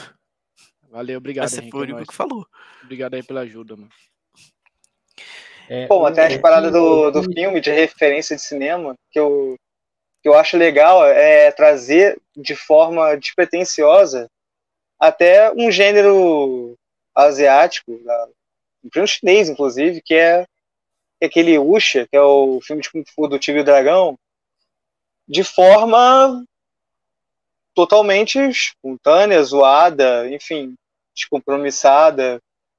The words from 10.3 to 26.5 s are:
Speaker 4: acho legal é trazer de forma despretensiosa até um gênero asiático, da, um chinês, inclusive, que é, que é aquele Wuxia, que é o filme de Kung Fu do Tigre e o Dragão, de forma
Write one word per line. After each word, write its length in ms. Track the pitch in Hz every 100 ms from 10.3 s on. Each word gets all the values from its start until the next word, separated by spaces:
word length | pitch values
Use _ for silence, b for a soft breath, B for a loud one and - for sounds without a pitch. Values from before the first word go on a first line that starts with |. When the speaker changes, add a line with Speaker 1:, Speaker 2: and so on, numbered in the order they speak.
Speaker 4:
acho 240 | 147 156 175
legal 480 | 170 147 160 185 147
é 460 | 135 151 151 147
trazer 680 | 143 151 143 120 160 202 - _ -
de 200 | 139 143
forma 600 | - 156 165 170 156 147
despretensiosa 1120 | - - 170 175 180 - 151 185 180 131 117 _ _ _ _ _ _ -
até 520 | 160 156 175 196 220
um 180 | 233 233
gênero 1040 | 180 202 208 202 196 180 151 135 127 120 120 _ _ _
asiático, 840 | - 147 139 143 139 170 - - 117
da, 240 | 120 117 117 _ _ _ _ _ 123 156
um 80 | 208
chinês, 420 | - 190 202 170
inclusive, 540 | 139 139 120 160 170
que 140 | - 160
é, 280 | 165 175 180 _ _ _ _ _ _ -
que 60 | 160
é 0 |
aquele 320 | 175 170 156
Wuxia, 480 | 139 214 - 135 120
que 100 | 143
é 40 |
o 380 | 143 139 135 127
filme 200 | - 151
de 80 | -
Kung 140 | 160 147
Fu 140 | - 147
do 100 | 139
Tigre 220 | - 147
e 20 |
o 40 | 143
Dragão, 520 | 139 135 180 175 127 _ _ _ _ _ _ _ _ _ _ _
de 160 | 160
forma 1000 | 190 - 185 208 220 226 247 262 269 247 247